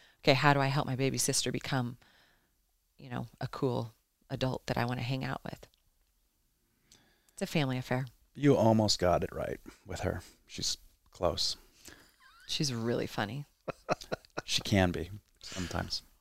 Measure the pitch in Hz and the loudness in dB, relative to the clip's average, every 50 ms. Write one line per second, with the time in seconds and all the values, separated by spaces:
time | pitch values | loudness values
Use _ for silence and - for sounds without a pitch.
0 | - _ _ _ - 151 135 131 147 143 143 139 139 135 135 147 - - 131 120 | -20 _ _ _ 2 2 4 6 6 4 4 4 2 0 0 0 -2 -2 -2 0
1 | 135 135 127 123 - - 131 - - 127 131 127 - - 139 127 123 120 123 - | 0 0 0 0 0 0 0 0 0 -2 -4 -4 -4 -2 -2 -2 -2 -2 -6 -10
2 | _ _ _ _ _ _ _ _ _ _ _ _ _ _ _ _ _ _ _ _ | _ _ _ _ _ _ _ _ _ _ _ _ _ _ _ _ _ _ _ _
3 | 143 131 123 127 123 117 - - 131 - - - 143 131 120 123 117 113 - _ | -14 -8 -6 -6 -8 -8 -10 -10 -10 -8 -4 -2 -2 0 0 -2 -4 -6 -10 _
4 | _ _ _ _ _ - 135 120 131 131 - - - - - - 120 120 123 127 | _ _ _ _ _ -10 -6 -4 -2 -2 -4 -4 -4 -4 -2 0 0 -2 -2 -4
5 | 123 120 135 131 135 131 - - - - - - - - _ _ _ _ _ _ | -4 -4 -4 -4 -4 -6 -6 -6 -8 -10 -12 -12 -18 -20 _ _ _ _ _ _
6 | _ _ _ _ _ _ _ _ _ _ _ _ _ _ _ _ _ _ - _ | _ _ _ _ _ _ _ _ _ _ _ _ _ _ _ _ _ _ -20 _
7 | _ _ _ _ _ _ _ - 196 - - 165 143 131 127 127 127 - 127 127 | _ _ _ _ _ _ _ -8 -6 -2 0 0 2 2 0 -2 -2 -2 -2 -2
8 | 139 127 - _ _ _ _ 135 139 143 131 85 107 117 110 110 107 101 - - | -2 -4 -10 _ _ _ _ 4 6 6 8 8 8 8 8 6 6 4 2 4
9 | 90 90 82 - 92 - - - - - - - - - - _ _ 95 87 - | 4 4 4 4 2 0 -4 -6 -6 -6 -6 -8 -10 -20 -20 _ _ -12 -10 -4
10 | - 92 85 85 - - - _ _ _ - - - - - - - - _ _ | -4 -4 -4 -4 -8 -14 -20 _ _ _ -10 -6 -4 -4 -4 -6 -10 -20 _ _
11 | _ _ - - 92 82 - - - - - - - - _ _ - - - - | _ _ -10 -2 0 0 0 0 -2 -2 -2 -6 -10 -20 _ _ -20 -20 -20 -20
12 | - _ _ _ _ - - - - - - - 160 135 123 117 113 117 117 117 | -20 _ _ _ _ -20 -20 -20 -10 -8 -4 -2 -2 -2 -2 -2 -2 0 0 -2
13 | 117 - - - 110 101 120 143 147 _ _ _ - - - _ - - - - | -2 -4 -4 -4 -4 -4 -4 -8 -10 _ _ _ -12 -12 -12 _ -4 -6 -6 -6
14 | - - - - _ - - - - - - - - - 107 98 92 87 85 85 | -4 -10 -10 -10 _ -12 -12 -12 -6 -2 -4 -2 0 2 4 4 4 4 2 -2
15 | 82 90 101 104 _ _ _ _ - - - 92 87 - - 90 90 90 - - | -6 -8 -10 -16 _ _ _ _ -18 -14 -8 -8 -8 -4 -4 -6 -6 -4 -6 -10
16 | - _ _ _ | -10 _ _ _